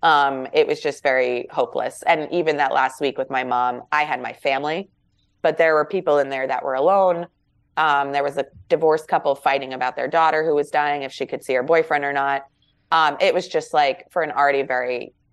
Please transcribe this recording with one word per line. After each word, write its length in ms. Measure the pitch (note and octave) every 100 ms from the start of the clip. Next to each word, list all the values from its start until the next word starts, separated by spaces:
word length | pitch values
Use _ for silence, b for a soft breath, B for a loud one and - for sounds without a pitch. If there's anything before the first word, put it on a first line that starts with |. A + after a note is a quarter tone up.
Um, 440 | E3 D3+ C#3 C3+ C3
it 120 | - C#3+
was 140 | D3
just 220 | D3+ C#3
very 460 | C#3+ C3 B2+ B2 -
hopeless. 520 | - B2 - A#2+ - -
And 220 | D#3 D3
even 260 | F3 D#3+ D3
that 140 | C#3
last 280 | C3+ C3 -
week 180 | C#3+ -
with 100 | C3
my 160 | C3
mom, 380 | B2+ B2 B2 B2 -
I 120 | D3+
had 180 | D3+ C3
my 100 | A#2+
family, 560 | A2+ C#3+ C3+ D3 E3 G3 _ _ _ _ _
but 160 | E3 D#3
there 160 | E3
were 100 | D#3
people 340 | D3+ F#3+ D#3+ D3
in 120 | C3+
there 160 | C3+ C3+
that 180 | B2+
were 100 | C#3+
alone. 520 | C3 D3+ G3 F#3+ E3+ E3+ _ _ _ _ -
Um, 340 | D3 C#3+ C#3
there 120 | C#3+
was 120 | C#3+ C#3
a 100 | C3+ - -
divorced 400 | D#3+ D#3+ D#3 -
couple 260 | - D3
fighting 380 | C3+ C#3+ C#3 C3
about 220 | C3 B2+ B2+
their 120 | C3
daughter 360 | E3 D#3+ D#3
who 100 | D#3+
was 160 | D3 D3
dying, 320 | D3+ D3 C#3+
if 100 | C3+
she 140 | - C3
could 180 | B2+
see 100 | -
her 80 | B2+
boyfriend 420 | C3 E3 D#3+ D3
or 80 | C#3+
not. 340 | C#3+ C#3 C#3 - _ _ _ _
Um, 260 | E3 D#3 D3
it 140 | F#3+
was 120 | E3+ F3+
just 260 | D#3+ D3+
like, 380 | D#3 C#3+ C3 -
for 120 | F3+
an 80 | D#3
already 320 | - C#3+ C#3
very 500 | C3+ B2+ B2 B2 - _ _